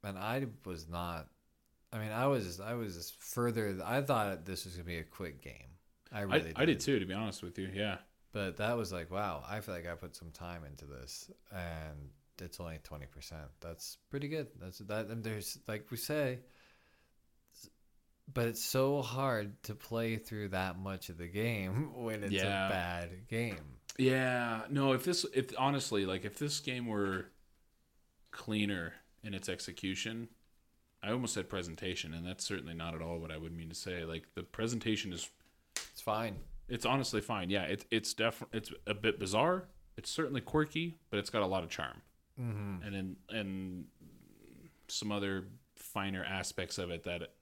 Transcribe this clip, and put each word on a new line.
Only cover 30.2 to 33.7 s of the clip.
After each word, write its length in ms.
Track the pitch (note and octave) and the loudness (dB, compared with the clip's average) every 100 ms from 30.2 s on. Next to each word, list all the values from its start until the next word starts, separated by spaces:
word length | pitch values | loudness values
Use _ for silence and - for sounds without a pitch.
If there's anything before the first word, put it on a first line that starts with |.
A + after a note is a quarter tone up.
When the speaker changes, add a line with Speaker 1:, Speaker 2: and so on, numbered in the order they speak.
| A#2 - _ _ _ _ _ _ | -6 -12 _ _ _ _ _ _
Speaker 2:
I 80 | G2+ | -2
almost 220 | A#2+ A#2+ | 0 2
said 160 | - F2+ | 0 0
presentation, 640 | G2 F2 D#2+ F#2 F2 E2 | -2 -2 -2 -2 0 -2
and 120 | E2 F2 | -4 -4
that's 200 | F#2+ - | -4 -2
certainly 280 | G2 C#2 | -2 -4
not 220 | E2 E2 E2 | -4 -4 -2
at 60 | |
all 180 | E2 E2+ | -2 -2
what 120 | D#2+ | -4
I 60 | D#2+ | -6
would 140 | D#2+ | -6
mean 160 | E2 | -6
to 80 | E2 | -6